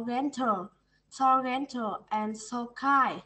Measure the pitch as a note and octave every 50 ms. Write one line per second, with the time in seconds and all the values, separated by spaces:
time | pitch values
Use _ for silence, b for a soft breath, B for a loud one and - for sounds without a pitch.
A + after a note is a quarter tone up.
0 | A3+ A#3+ A#3+ B3+ C#4+ C#4+ - A#3+ C4 A3+ G3+ F#3 F#3 - _ _ _ _ _ _
1 | _ _ - - C4 C4 C4 C4 B3+ B3+ B3+ C4+ C#4 C4+ - A#3+ A3+ G3+ - -
2 | - - G#3+ G#3+ G#3+ G#3+ A3 G#3+ - - B3 A#3+ A#3 A#3+ - - C4+ C#4 C#4 C4+
3 | B3 G3+ D3+ F3+ -